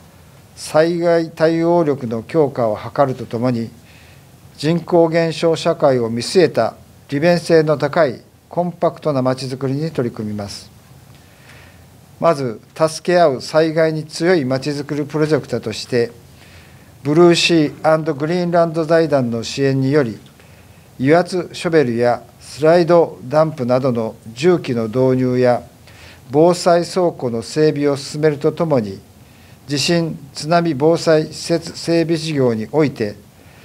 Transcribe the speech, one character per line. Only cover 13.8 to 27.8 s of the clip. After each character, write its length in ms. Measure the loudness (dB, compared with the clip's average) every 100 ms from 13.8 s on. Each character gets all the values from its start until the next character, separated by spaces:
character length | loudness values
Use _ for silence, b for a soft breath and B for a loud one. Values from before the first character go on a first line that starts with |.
| 0
に 120 | -2
強 300 | -8 -4 0
い 100 | 0 0
ま 120 | -4
ち 120 | -4
づ 140 | -6
く 100 | -6
り 100 | -6
プ 140 | -4 -2
ロ 80 | 0
ジ 100 | 0
ェ 40 |
ク 60 | -2
ト 140 | -6
と 120 | -6
し 120 | -10
て、 260 | -4 -2 -2 -6 -20 B B B B B B B
ブ 140 | -2 4
ル 160 | 6
ー 20 |
シ 200 | 4 2
ー 200 | 2 0 0
ア 140 | 0 2
ン 80 |
ド 100 | 0
グ 140 | -4 -2
リ 60 |
ー 120 | -2 0
ン 60 |
ラ 120 | 0
ン 80 | 0
ド 120 | 0
財 240 | 2 2 2
団 200 | 0 0
の 140 | -4
支 220 | -6 -2
援 160 | 0 0
に 100 | 2
よ 140 | 2
り、 160 | 0 -4 -16 -20 b b b b b b
油 180 | 2 2
圧 320 | 2 -4 -6
シ 140 | -6 0
ョ 40 |
ベ 120 | 2
ル 140 | 2 2
や 260 | 0 0 -6 -20
ス 240 | -20 -2
ラ 160 | 4 4
イ 80 | 6
ド 320 | 4 4 -2
ダ 180 | -2 0
ン 100 | 0
プ 140 | -2 -2
な 140 | 0
ど 100 | 0
の 240 | -2 -4 -8 -16
重 260 | -4 0 0
機 120 | 0
の 140 | -4 -2
導 300 | 0 2 2
入 220 | 0 2
や、 240 | 2 2 -2 -20 B B B B B
防 240 | 4 4
災 320 | 4 2 2 0
倉 240 | -2 -2
庫 180 | -2 -6
の 140 | -6
整 280 | -6 0 0
備 180 | 2